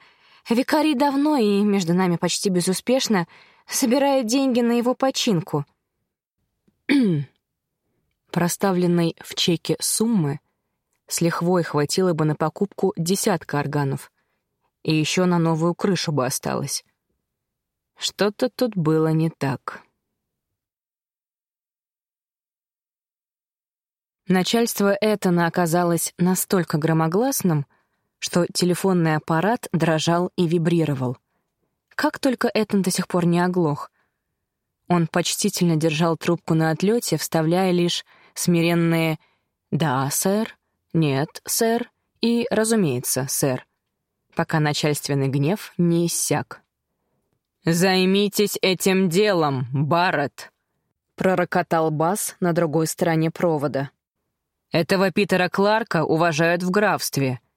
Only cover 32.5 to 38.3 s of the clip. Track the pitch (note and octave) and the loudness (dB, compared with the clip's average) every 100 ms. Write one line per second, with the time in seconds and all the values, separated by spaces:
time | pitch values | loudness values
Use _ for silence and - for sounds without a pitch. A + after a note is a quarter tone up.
32.5 | - A3 G3+ F#3 F3+ F#3 F3+ E3+ E3+ F3+ | 0 0 0 0 -2 -2 0 2 2 0
33.5 | F3+ D#3+ C#3+ - _ _ _ _ _ _ | 0 0 -2 -8 _ _ _ _ _ _
34.5 | _ _ _ - F3 E3 F3+ E3+ - G#3 | _ _ _ -2 0 0 0 -2 -2 -2
35.5 | - F3 D#3+ D#3+ D3 E3+ D#3+ - E3+ - | 0 0 2 0 0 0 0 0 -2 0
36.5 | D#3+ D#3+ D#3+ F#3+ A#3 - D#3 - E3 D#3+ | 0 2 0 0 0 0 -4 -2 -2 0
37.5 | F3 F#3+ F3 F3 - - _ _ | 2 2 2 0 -2 -8 _ _